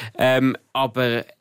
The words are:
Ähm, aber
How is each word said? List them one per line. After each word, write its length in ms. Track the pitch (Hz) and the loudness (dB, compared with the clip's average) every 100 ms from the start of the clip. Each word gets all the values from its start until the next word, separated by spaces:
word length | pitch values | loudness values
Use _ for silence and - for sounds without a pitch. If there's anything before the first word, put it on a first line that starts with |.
| 113 - | -12 0
Ähm, 400 | 127 131 131 - _ | 2 4 2 -2 _
aber 520 | 131 135 123 123 117 - _ | -4 -4 -2 -2 -2 -6 _